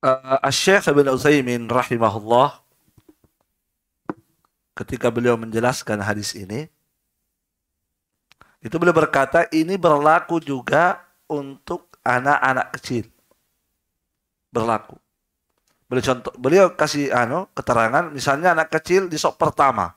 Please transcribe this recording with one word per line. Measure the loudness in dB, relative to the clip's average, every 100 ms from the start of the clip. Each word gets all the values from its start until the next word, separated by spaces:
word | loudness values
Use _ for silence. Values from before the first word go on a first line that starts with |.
Eh, | 0 -2 0 -2 0
Asy-Syaikh | 0 2 2 4 2
Ibnu | 2
Utsaimin | 2 4 2 2 -4 -2
rahimahullah, | -2 -2 0 0 -2 2 4 4 0 _ _ _ _ _ _ _ _ _ _ _ _ _ _ _ -14 _ _ _ _ _
ketika | -16 -12 -4 -2
beliau | 0 0 0
menjelaskan | -2 -2 -2 -4 -6 -6
hadis | -4 -4 -6
ini, | -12 -10 -12 -12 _ _ _ _ _ _ _ _ _ _ _ _ _ _ _ _ _ _ _
itu | -10 0
beliau | 2 4
berkata, | 2 2 2 2 2
ini | -2 -2 0
berlaku | 2 4 4 2 2 -6
juga | -4 -8 0 2 2 0 _ _ _
untuk | -10 -10 -16 -12 -12 _ _
anak-anak | -2 0 2 0 0 -2 -4 -10
kecil. | -8 -8 -8 _ _ _ _ _ _ _ _ _ _ _ _ _ _
Berlaku. | -4 -2 -2 -6 -20 _ _ _ _ _ _ _ _
Beliau | _ -4 -2 -4
contoh, | -4 -6
beliau | 0 4 4
kasih, | 2 -4 -2 -2
anu, | 0 0 -4 -8
keterangan, | -12 -2 0 2 0 -2
misalnya | -6 -2 0 2 2
anak | 0
kecil | -4 0 0
di | 0 -4
sop | -4 -2
pertama. | -4 2 2 2 -4